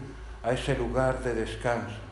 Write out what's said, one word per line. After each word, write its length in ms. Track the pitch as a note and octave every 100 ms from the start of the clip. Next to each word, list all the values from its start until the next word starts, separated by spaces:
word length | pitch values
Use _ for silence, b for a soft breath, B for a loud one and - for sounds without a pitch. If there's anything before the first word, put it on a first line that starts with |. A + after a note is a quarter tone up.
| B B B B
a 80 | A2+
ese 240 | B2+ - B2+
lugar 420 | A#2 B2 C3 B2+
de 100 | B2+
descanso" 600 | A2+ G#2+ - B2 A#2 G#2 - -